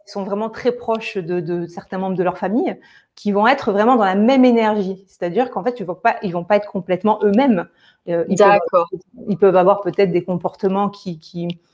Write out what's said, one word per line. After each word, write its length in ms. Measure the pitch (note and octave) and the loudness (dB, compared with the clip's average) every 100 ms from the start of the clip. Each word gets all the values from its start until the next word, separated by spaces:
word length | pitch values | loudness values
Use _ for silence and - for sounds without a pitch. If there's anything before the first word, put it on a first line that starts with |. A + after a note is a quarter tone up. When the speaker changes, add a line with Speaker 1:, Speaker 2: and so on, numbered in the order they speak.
Speaker 1:
qui 60 | - | -14
sont 120 | G3+ | -10
vraiment 240 | F#3+ G3+ A3 | -6 -6 -6
très 240 | A3 B3+ | -4 -4
proches 460 | B3 - A3 A3 G3 | -4 -4 -4 -6 -8
de, 220 | D#3+ F3+ | -6 -4
de 260 | D#3+ F3 E3+ | -4 -6 -8
certains 320 | - - F#3+ | -12 -10 -6
membres 180 | F#3+ F#3 | -4 -2
de 60 | |
leur 160 | F3+ F3+ | -2 -2
famille, 360 | F#3+ A#3 E4+ F#3 _ _ _ _ | -2 -2 -2 -6 _ _ _ _
qui 160 | G#3 | -2
vont 140 | G3 A3 | 2 2
être 240 | C#4 - | 2 0
vraiment 260 | G3+ A3 B3+ | 2 4 4
dans 80 | G3 | 2
la 80 | |
même 320 | G3 A3 C4+ B3+ | 2 2 4 4
énergie. 580 | A#3 A3 G#3+ F#3 F#3 _ | 4 2 0 -4 -8 _
C'est-à-dire 440 | - F3 F3 B3 | -8 -4 -2 -2
qu'en 120 | G3+ | -4
fait, 120 | G#3+ | -6
tu 100 | B3 | -6
vois 160 | F3 F3 | -8 -2
pas, 160 | A#3 - | -2 -2
ils 100 | G3+ | -4
vont 120 | F3 | -6
pas 120 | F3 G#3 | 0 0
être 140 | G#3 | 0
complètement 480 | G3 F#3 F3+ G#3+ G#3+ | -8 -4 -2 0 0
eux-mêmes. 460 | G#3 G3+ C#4 G3+ - _ _ _ - | 2 2 4 2 -2 _ _ _ -6
Euh, 160 | E3+ E3+ | -4 0
ils 80 | F#3 | 4
peuvent, 100 | G3+ | 6
Speaker 2:
D'accord. 400 | G3+ - F3+ E3+ F#3 - - G#3+ | 4 2 0 0 -6 -14 -12 -6
Speaker 1:
ils 80 | G3 | 2
peuvent 200 | G3 F#3 | 4 6
avoir 260 | F3+ G3 | 4 2
peut-être 280 | F#3 F3+ G3 | 0 0 0
des 140 | F3 | 0
comportements 640 | - F3 F#3 - G3 F#3+ G3+ | -2 -4 -6 -4 -2 -2 -4
qui, 300 | G3+ F#3 D#3+ | -6 -14 -14
qui 280 | - E3+ E3+ E3+ _ | -12 -10 -8 -10 _